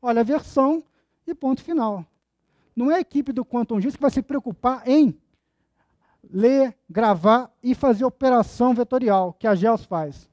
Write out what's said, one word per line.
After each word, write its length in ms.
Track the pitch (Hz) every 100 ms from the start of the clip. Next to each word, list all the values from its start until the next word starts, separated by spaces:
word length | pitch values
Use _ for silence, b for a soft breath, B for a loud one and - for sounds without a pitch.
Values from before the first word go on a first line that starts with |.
Olha 200 | 247 233
a 40 |
versão 580 | 226 302 - - 269 320 - _ _ _ -
e 80 |
ponto 280 | 330 269 262
final. 420 | - 330 226 202 165 _ _ _ _ _ _
Não 160 | - 247
é 60 | 339
a 40 |
equipe 320 | - 285 285
do 120 | 247
Quantum 360 | 240 240 233 220
gis 160 | 208 -
que 60 |
vai 80 | 285
se 120 | -
preocupar 640 | - 277 - 185 247 254 247
em 320 | 277 285 - _ _ _ _ _ _ _ _ _ _ -
ler, 460 | 185 226 269 262 - _
gravar 640 | 170 226 190 180 226 247 _
e 120 | 247
fazer 300 | 254 277 214
operação 680 | 254 - 262 247 208 - 247
vetorial, 580 | 240 240 254 240 196 185
que 140 | - 226
a 80 |
geos 300 | 196 214 226
faz. 440 | - 175 151 135 _